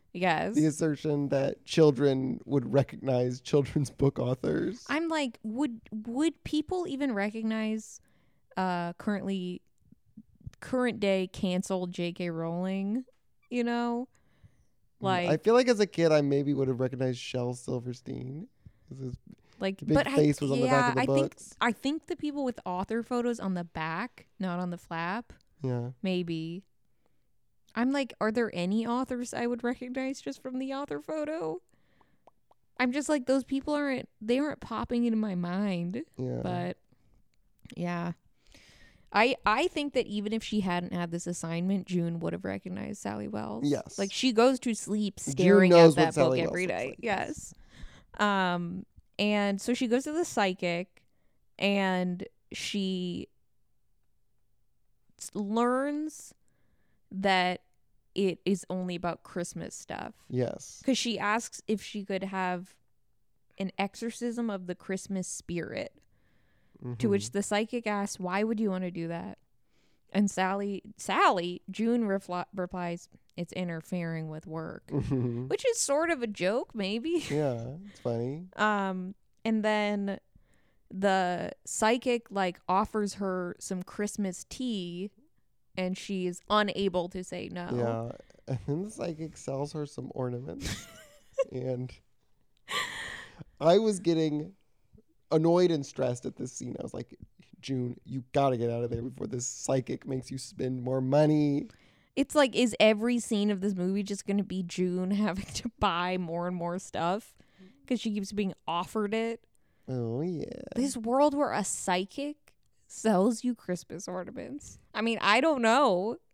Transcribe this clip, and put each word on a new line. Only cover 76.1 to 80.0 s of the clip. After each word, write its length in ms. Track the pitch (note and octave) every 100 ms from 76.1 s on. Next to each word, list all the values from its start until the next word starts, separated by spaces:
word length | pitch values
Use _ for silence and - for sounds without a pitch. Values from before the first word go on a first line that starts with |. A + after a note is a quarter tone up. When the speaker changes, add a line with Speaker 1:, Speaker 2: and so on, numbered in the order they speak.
Speaker 1:
of 120 | D4+
a 40 | A#3
joke, 460 | G3+ F3 A#3 -
maybe. 500 | A3 F#3+ A3+ D4 E4+ -
<laughs> 40 |
Speaker 2:
Yeah, 460 | D3 D3 A#2 A#2 D#3 G3+
it's 100 | -
funny. 460 | B2 A#2 A#2+ D3+ F#3 -
Speaker 1:
Um, 580 | G#3+ G#3 F#3+ F#3 F#3 - _ _
and 200 | A3+ A3
then 540 | G#3+ G#3+ G#3 G#3